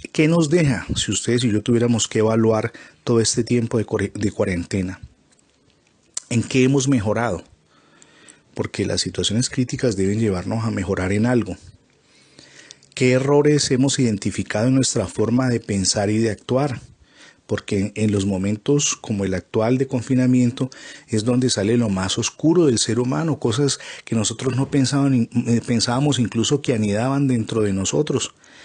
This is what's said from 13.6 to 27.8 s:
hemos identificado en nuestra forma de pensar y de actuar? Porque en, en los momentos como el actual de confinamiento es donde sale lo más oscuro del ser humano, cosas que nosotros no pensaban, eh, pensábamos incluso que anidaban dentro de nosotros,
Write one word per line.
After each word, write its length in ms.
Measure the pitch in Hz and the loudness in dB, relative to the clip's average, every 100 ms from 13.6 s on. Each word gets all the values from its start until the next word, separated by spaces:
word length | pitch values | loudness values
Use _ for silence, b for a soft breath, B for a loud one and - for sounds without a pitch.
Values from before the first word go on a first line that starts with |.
| - | 2
hemos 280 | 131 135 - | 2 2 2
identificado 680 | 120 101 104 98 92 107 123 | 0 0 -4 -4 -4 0 2
en 60 | 131 | 2
nuestra 300 | 123 120 95 | 2 -2 -4
forma 420 | - 107 120 131 | -2 0 2 2
de 100 | 117 | 0
pensar 500 | - 101 90 110 101 | -2 -2 0 0 0
y 100 | 107 | 0
de 100 | 113 | 0
actuar? 500 | 98 - 123 143 110 - - b b b b - | -2 -2 -2 -2 -4 -12 -20 b b b b -8
Porque 340 | 104 - 101 | -6 -4 -2
en, 120 | 101 - | -2 -2
en 180 | 107 | 0
los 120 | 101 98 | 0 -2
momentos 720 | 95 98 107 - 143 - - | -2 -2 -4 0 0 0 -6
como 300 | - 104 95 | -6 -4 -2
el 80 | |
actual 440 | 92 - 110 110 131 | -4 -4 -2 0 0
de 100 | 131 | 0
confinamiento 840 | - 107 127 127 127 123 - 131 B B B B | -4 -2 0 4 4 2 0 -6 B B B B
es 160 | 110 113 | -2 0
donde 240 | 123 127 | 0 0
sale 260 | - 101 120 | 0 2 2
lo 140 | 113 | 2
más 280 | 95 92 - | -2 -2 -2
oscuro 500 | 107 - 156 175 156 | -4 0 2 4 4
del 120 | 110 | 2
ser 220 | - 113 | 0 -2
humano, 360 | 123 151 165 135 | -2 -2 -2 -2
cosas 420 | 123 110 139 - B B - | 0 0 0 -2 B B -4
que 100 | 113 | -2
nosotros 400 | 104 - 131 123 | -2 -4 -4 -2
no 160 | 135 | 0
pensaban, 420 | 147 127 143 139 | 0 2 2 2
eh, 480 | 127 117 117 117 117 - | 2 0 -2 0 0 0
pensábamos 500 | 117 120 123 147 131 | -2 0 0 0 0
incluso 440 | 110 113 107 143 | 0 0 0 0
que 120 | 147 | 0
anidaban 540 | 117 104 104 127 139 139 | 0 0 0 0 0 0
dentro 360 | 120 107 113 | 0 -2 -2
de 100 | 104 | 0
nosotros, 600 | 95 | -2